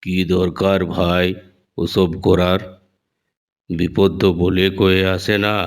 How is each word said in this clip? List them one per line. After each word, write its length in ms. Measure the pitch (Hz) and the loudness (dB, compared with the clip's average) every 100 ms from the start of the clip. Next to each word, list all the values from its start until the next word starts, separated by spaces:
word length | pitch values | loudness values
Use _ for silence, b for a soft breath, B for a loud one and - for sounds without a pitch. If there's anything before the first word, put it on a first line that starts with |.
কি 140 | - 92 | -4 -2
দরকার 540 | 87 90 90 82 95 98 | 0 0 0 0 0 0
ভাই 420 | 90 85 87 87 90 92 - _ _ - | -2 -2 0 2 0 -4 -14 _ _ -6
ওসব 320 | 85 - 92 82 | -4 0 0 0
করার? 380 | - 90 90 92 - - _ _ _ _ _ _ _ _ _ | 0 2 2 0 -4 -20 _ _ _ _ _ _ _ _ _
বিপদ 400 | 85 87 73 98 95 | -4 -4 2 2 2
তো 100 | 98 | 0
বলে 340 | 85 90 92 95 | 2 0 2 0
কয়ে 320 | 95 98 95 95 | 2 2 2 0
আসে 280 | 92 90 104 | -2 -2 0
না। 180 | 104 104 | 0 -2